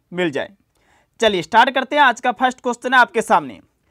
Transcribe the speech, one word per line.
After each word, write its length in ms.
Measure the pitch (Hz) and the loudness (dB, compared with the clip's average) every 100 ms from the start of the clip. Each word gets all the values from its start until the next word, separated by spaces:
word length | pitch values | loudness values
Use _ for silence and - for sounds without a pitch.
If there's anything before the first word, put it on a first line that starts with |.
| _ | _
मिल 180 | 175 175 | -6 -4
जाए। 240 | 131 92 _ _ _ _ _ _ - | -4 -8 _ _ _ _ _ _ -2
चलिए 220 | 220 190 | -2 0
स्टार्ट 280 | 156 226 254 | 0 2 2
करते 260 | 262 254 294 | 0 -2 2
हैं। 60 | |
आज 180 | 269 233 | 2 2
का 120 | 254 | -4
फर्स्ट 280 | 214 254 247 | -2 -4 -4
क्वेश्चन 340 | 254 233 247 | -8 -8 0
है 60 | 262 | 2
आपके 220 | 233 226 | 2 0
सामने, 380 | - 190 139 90 _ _ _ | 0 0 -2 -12 _ _ _